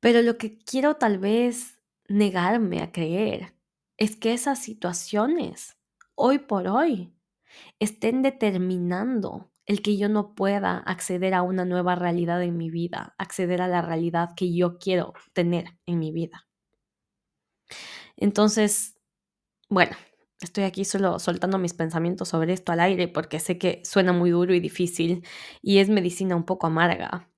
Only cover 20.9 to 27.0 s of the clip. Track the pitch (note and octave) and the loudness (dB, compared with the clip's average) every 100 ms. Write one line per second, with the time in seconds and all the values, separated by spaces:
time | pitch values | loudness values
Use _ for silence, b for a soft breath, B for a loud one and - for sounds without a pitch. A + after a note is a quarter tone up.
20.9 | G3 F#3+ F3 - F3 F#3+ F#3+ F3+ E3+ D#3+ | 0 0 0 -2 -2 0 0 -2 -2 -4
21.9 | E3 E3 F#3 F#3 E3+ D#3+ F3+ F3+ E3+ F3 | -2 -2 -2 -2 -2 0 -2 -2 2 2
22.9 | F#3+ F3 D#3+ - D3+ - F3 F#3 - - | 2 -2 -2 -6 -6 -4 0 0 -2 -2
23.9 | - F#3 F3+ F3 E3+ F3+ F3+ F3+ - F3 | 2 4 4 4 4 4 2 0 -2 -4
24.9 | - E3+ F3 F3 B B B - G3 G3 | 0 -2 -2 -6 B B B 4 4 6
25.9 | G#3+ F3 F3 F#3+ F3 E3 F#3 E3 D#3+ E3+ | 4 2 -2 -2 0 -2 -2 0 2 2
26.9 | F2+ | 2